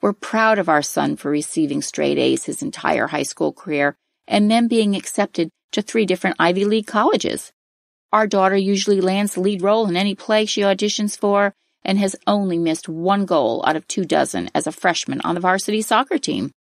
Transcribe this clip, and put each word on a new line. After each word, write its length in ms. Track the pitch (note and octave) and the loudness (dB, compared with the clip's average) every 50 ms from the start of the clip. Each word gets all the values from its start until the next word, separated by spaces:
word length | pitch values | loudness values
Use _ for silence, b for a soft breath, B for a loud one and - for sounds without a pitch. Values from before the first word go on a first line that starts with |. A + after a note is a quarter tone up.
We're 120 | - G#3 G3+ | 0 -2 -2
proud 460 | _ - - - A3 A3+ A3 A3 G3+ | _ -8 -6 -2 2 2 4 4 2
of 100 | F3+ - | 2 2
our 140 | D#3 D3+ D3 | 2 2 2
son 320 | - - - D3+ D3 D3+ | 0 -2 -2 -2 -2 -2
for 160 | D3+ - C#3+ | -4 -4 -2
receiving 500 | D3 D3 D3 - - - D#3+ C#3+ C#3+ C#3+ | -2 -2 -4 -4 -2 -2 -2 0 0 -2
straight 380 | D3 - - - D3+ C#3+ C#3+ C#3+ | -4 -6 -4 -2 -2 0 0 2
A's 260 | C3 C3 C3+ C3+ - | 2 2 0 0 -2
his 160 | - - - | -6 -8 -6
entire 460 | - - - - - D3+ D#3+ C3 A2+ C#3+ | -6 -8 -8 -4 -2 0 0 0 0 -2
high 160 | C#3+ D3 C#3 | -2 -4 -4
school 280 | - - - E3+ D3+ | -4 -4 -2 -2 -4
career 440 | - _ - - D#3 C#3+ C#3+ C#3+ C#3+ _ _ _ _ _ _ - | -4 _ -8 -6 -2 0 0 0 -2 _ _ _ _ _ _ -2
and 220 | - G3+ G#3 G#3 | 2 2 4 4
then 180 | A3+ A#3 A#3 A#3 | 4 4 4 4
being 280 | A#3+ A3+ A3 G#3 G3 | 2 2 2 2 0
accepted 540 | F#3+ - - - - G3+ G3 _ - E3+ D#3+ _ _ _ _ | -2 -4 -8 -4 -2 -4 -2 _ -4 -4 -4 _ _ _ _
to 100 | - - | -4 -4
three 240 | G3+ - - A#3 A3 | -4 -2 0 0 2
different 300 | F3+ F#3 F3 - F#3+ - - | 2 0 0 0 -4 0 2
Ivy 260 | D#3+ E3+ F3+ F#3 G3+ | 2 2 2 2 2
League 220 | G#3 G#3 - A3 - | 2 0 0 -2 0
colleges. 640 | - G#3+ G#3+ D4+ G#4+ - - - - - - - _ _ _ _ _ _ _ _ _ _ _ _ | -2 0 2 2 2 0 -2 -2 -4 -6 -8 -12 _ _ _ _ _ _ _ _ _ _ _ _
Our 140 | - G#3+ A3 | 0 0 0
daughter 320 | G#3 G3+ G3 F#3+ F#3+ F#3+ G3 | 2 2 2 2 4 2 2
usually 440 | G3 F#3+ G3+ F#3+ G3 - G3+ G3 | 2 2 0 0 2 2 2 2
lands 340 | F#3 F#3 F#3+ G3 G#3 G3+ - | 2 0 0 0 -2 -2 -2
the 60 | - | -2
lead 200 | F#3 G3 G#3 F#3 | -2 0 0 0
role 260 | F3 G3 G#3 A3 A3+ G3+ | 2 2 2 2 2 0
in 80 | F3 | 0
any 200 | F3 G3 G3+ G3 | 0 0 0 -2
play 300 | - - - A3 G#3+ A3 | -4 -4 0 0 2 2
she 160 | G#3+ - - | 0 0 0
auditions 540 | G3+ G3 G3 F#3+ G#3 G#3 G#3 - G#3+ G#3 - | 2 2 2 2 0 -2 -2 -2 -4 -4 -4
for 380 | - - G#3 G3+ G3+ G3+ G3+ G3+ _ _ _ _ _ _ | -2 0 2 4 4 2 2 0 _ _ _ _ _ _
and 160 | - G3 G3 | -2 0 2
has 160 | G3 G3 F#3+ - _ | 2 0 -2 -4 _
only 320 | - G3+ G#3 G3+ F#3+ F3 E3+ | 0 0 2 2 0 0 0
missed 320 | E3+ E3 D#3+ D#3+ - - | 0 0 -2 -2 -4 -10
one 360 | D#3+ D#3+ E3+ F#3 G3 G3+ G3+ | -8 -4 0 0 2 2 2
goal 380 | F3+ F#3 D#3+ C3 A2+ A#2 - - - | 0 2 2 2 2 0 0 0 0
out 80 | D#3 | -2
of 120 | D#3+ - _ | -2 -4 _
two 160 | - - F#3 | -4 -4 -2
dozen 460 | D#3 E3 D#3 C#3 C3+ - F#2+ F2 F2+ _ | 0 2 0 0 0 -2 -6 -8 -4 _
as 100 | - D3+ | -4 -4
a 60 | D#3 | -4
freshman 500 | D#3 - - F#3 E3 - - - C3+ C#3+ | -8 -2 -2 0 0 0 -4 -6 -6 -6
on 140 | - E3 E3+ | -4 -4 -4
the 60 | F3 | -2
varsity 420 | F3 F#3 F#3 G3 - - G#3 G#3+ A3 | 0 0 0 0 0 -2 -2 -4 0
soccer 340 | - A3+ A3 B3+ - F#4 D#4+ | 0 2 0 2 0 -2 -4
team. 320 | - - D3+ - - C#3 - _ _ | -4 -4 -4 -4 -4 -6 -8 _ _